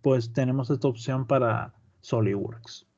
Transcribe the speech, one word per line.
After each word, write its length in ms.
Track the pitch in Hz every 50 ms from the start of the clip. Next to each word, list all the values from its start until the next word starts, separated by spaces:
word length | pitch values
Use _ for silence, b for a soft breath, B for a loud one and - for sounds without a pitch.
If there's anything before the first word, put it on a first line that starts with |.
pues 320 | _ 143 131 127 113 117 -
tenemos 380 | - 131 127 127 135 131 113
esta 160 | 147 131 -
opción 400 | 139 123 117 - - 131 131 135
para 480 | 113 143 135 127 113 110 104 98 - - _ _ _ _ _ _
SolidWorks 840 | - - 120 110 101 98 101 98 - - - - - - - _ _ _